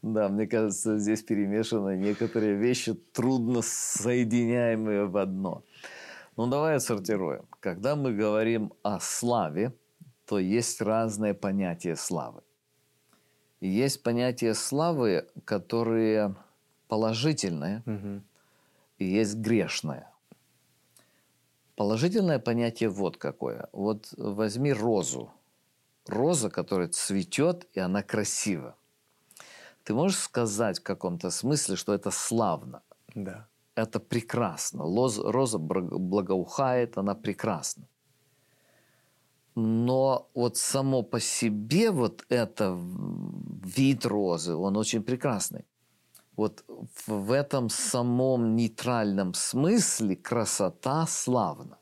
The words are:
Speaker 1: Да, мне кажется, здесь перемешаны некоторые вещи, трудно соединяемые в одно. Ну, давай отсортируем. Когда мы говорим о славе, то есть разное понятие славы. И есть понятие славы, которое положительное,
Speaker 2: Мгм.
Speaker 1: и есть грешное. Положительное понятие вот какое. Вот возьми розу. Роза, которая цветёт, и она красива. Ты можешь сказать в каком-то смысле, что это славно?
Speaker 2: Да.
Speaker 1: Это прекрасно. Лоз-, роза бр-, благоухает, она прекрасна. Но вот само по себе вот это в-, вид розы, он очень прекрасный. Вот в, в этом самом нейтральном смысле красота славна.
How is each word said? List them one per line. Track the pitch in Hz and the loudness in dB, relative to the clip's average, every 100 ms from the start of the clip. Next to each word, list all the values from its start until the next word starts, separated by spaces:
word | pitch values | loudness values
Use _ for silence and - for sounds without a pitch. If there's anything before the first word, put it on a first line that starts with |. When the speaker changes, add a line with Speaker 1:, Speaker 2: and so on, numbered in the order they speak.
Speaker 1:
Да, | 110 107 101 | -2 0 2
мне | 101 107 | 2 0
кажется, | 117 110 95 110 107 | 0 0 0 0 0
здесь | 104 107 | 2 0
перемешаны | - 104 101 104 110 113 98 95 | 0 0 0 0 0 0 0 0
некоторые | 98 101 117 113 107 101 | 0 0 0 2 2 2
вещи, | 117 123 - | 2 0 -2
трудно | 107 - - 123 131 117 123 | -6 -8 -2 2 2 2 0
соединяемые | 110 - - - 104 123 117 120 117 120 120 110 110 101 101 | 0 -4 -4 -2 0 2 2 2 2 2 2 2 2 2 2
в | 98 | 0
одно. | 98 95 95 85 - - - - - - - - | 0 -2 -4 -6 -12 -20 -18 -18 -18 -20 -16 -4
Ну, | 117 | 0
давай | 143 156 147 | 2 2 2
отсортируем. | - 110 95 104 87 64 - - | 0 -2 0 -2 0 -4 -10 -10
Когда | 98 87 113 147 | -6 -4 -2 0
мы | 135 | 0
говорим | 104 107 107 113 117 107 - | 0 2 2 2 2 -2 -4
о | 104 98 | -4 -4
славе, | - - 120 120 85 76 113 - _ _ - _ - | -4 -4 0 2 0 0 -2 -4 _ _ -20 _ -4
то | 104 | 0
есть | 92 110 117 - | 2 2 0 -2
разное | 104 110 113 104 107 | 0 0 0 0 -2
понятие | 101 104 98 92 85 90 78 | 0 -2 0 -2 -2 -4 -4
славы. | - 87 62 - _ _ _ _ _ _ _ _ _ _ _ _ | -4 -4 -6 -12 _ _ _ _ _ _ _ _ _ _ _ _
И | 95 | 0
есть | 95 135 139 | 2 2 0
понятие | - 117 123 123 117 | -2 0 0 0 0
славы, | 110 - 135 165 160 120 87 - - | 0 -2 0 0 2 2 2 0 -14
которое | - 104 87 117 117 113 110 107 104 98 - _ _ _ _ | -4 -4 -2 0 2 2 4 4 2 -2 -14 _ _ _ _
положительное, | 110 110 113 143 151 98 82 76 107 117 | 0 0 2 0 0 -2 -2 -4 -6 -6
Speaker 2:
Мгм. | 107 101 101 98 _ _ _ _ _ _ _ | -6 -6 -10 -12 _ _ _ _ _ _ _
Speaker 1:
и | |
есть | 95 98 110 107 | 0 2 2 0
грешное. | 110 117 80 - 78 65 - _ _ - _ _ _ _ _ _ _ _ _ _ _ _ _ - | 2 2 2 -2 -6 -8 -12 _ _ -20 _ _ _ _ _ _ _ _ _ _ _ _ _ -2
Положительное | 104 110 160 214 185 139 | 0 2 2 4 2 2
понятие | 117 117 117 113 113 | 2 0 0 0 -2
вот | 95 92 - | 0 -2 -2
какое. | - - 64 55 - | -8 -4 -6 -6 -10
Вот | - 101 107 - - | -4 -2 -2 -6 -8
возьми | - 101 110 110 143 | -8 -2 -2 0 0
розу. | 127 113 107 82 65 58 - _ _ _ _ _ _ - | 2 2 2 0 -4 -10 -18 _ _ _ _ _ _ -6
Роза, | 107 139 175 107 | 0 2 2 0
которая | - - 98 85 | -4 -2 0 0
цветёт, | - - 98 87 - 151 175 - | -2 -2 -2 -2 2 2 2 -6
и | - | -4
она | 92 98 | 0 -2
красива. | 98 107 104 - - 90 62 - _ _ _ _ _ - - - - _ | -2 -2 -2 -2 -2 -2 -4 -16 _ _ _ _ _ -20 -20 -20 -20 _
Ты | - | -2
можешь | 110 180 190 | 2 2 2
сказать | - - 117 101 113 87 | -2 0 0 2 0 0
в | |
каком-то | - 95 92 87 90 | -6 -4 -4 -2 -4
смысле, | - 117 147 - 95 | -2 0 0 0 -4
что | - | 0
это | 101 101 | -2 0
славно? | - - 113 107 78 64 64 _ - _ | -4 -2 0 2 0 -6 -18 _ -20 _
Speaker 2:
Да. | - 95 95 110 _ _ - | -10 -8 -10 -16 _ _ -4
Speaker 1:
Это | 113 113 | -2 -4
прекрасно. | - 117 117 123 110 80 - - | -2 -4 -2 0 0 -2 -6 -4
Лоз-, | 78 98 127 104 | -2 2 2 2
роза | - 110 135 107 | 0 2 2 0
бр-, | 78 90 90 92 | -2 -2 -2 -2
благоухает, | 92 101 92 95 85 - 135 127 120 - | 0 0 2 0 0 0 2 2 0 -2
она | 98 | -2
прекрасна. | 98 - 98 117 87 - - - _ _ _ _ _ _ _ _ _ _ _ _ _ _ _ _ - | -2 -4 -4 -2 -2 -4 -8 -14 _ _ _ _ _ _ _ _ _ _ _ _ _ _ _ _ -2
Но | 110 113 120 131 135 127 - | 2 2 2 4 4 2 -2
вот | - 120 117 | -2 -2 0
само | - 139 135 131 | -2 0 2 2
по | 107 123 | 0 -2
себе | - - 117 107 107 151 226 | -2 0 0 0 2 4 4
вот | 175 113 - - | 4 0 -2 0
это | 123 110 - 101 | 2 2 0 0
в-, | 90 87 92 92 87 50 - - - 92 | 0 -6 -6 -6 -6 -6 -8 -10 -10 -6
вид | 90 135 131 123 | 2 4 4 2
розы, | 104 98 85 82 | 2 2 0 0
он | 80 95 101 | 0 2 2
очень | 107 113 | 2 0
прекрасный. | 104 127 143 107 - - - _ _ _ _ - _ - | 0 0 0 0 -4 -6 -14 _ _ _ _ -20 _ -2
Вот | 107 - - | -2 -2 -18
в, | - - - - | -16 -14 -14 -6
в | 107 98 | -4 0
этом | 131 139 139 120 | 0 2 0 0
самом | - - 127 120 120 131 127 117 113 | -2 -2 0 2 2 4 4 4 4
нейтральном | 117 113 123 120 107 98 92 | 2 0 0 2 2 2 0
смысле | 87 - 117 151 233 165 - 110 92 | 0 -2 2 4 4 2 0 0 -2
красота | - 117 107 - 95 - - 147 165 | -2 -2 0 0 0 0 -2 0 0
славна. | - - 127 95 73 65 - | -2 0 2 2 -2 -12 -20